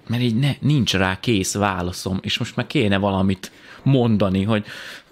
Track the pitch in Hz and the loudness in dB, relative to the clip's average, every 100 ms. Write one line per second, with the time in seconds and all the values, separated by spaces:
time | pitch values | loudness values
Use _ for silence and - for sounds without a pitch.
0 | - 117 123 113 139 123 131 151 104 95 | -6 -2 0 2 0 0 0 2 2 2
1 | 92 92 - 110 92 104 101 92 87 90 | 0 0 0 0 0 0 0 0 -4 -6
2 | 101 95 104 - 117 - 120 156 107 98 | -4 -4 -4 -6 -4 -6 -4 0 2 2
3 | 98 98 95 95 - - - - - 135 | 2 2 0 0 -6 -18 -20 -6 2 2
4 | 117 107 101 95 98 110 104 - - - | 4 2 2 0 2 0 -2 -10 -16 -18
5 | - | -12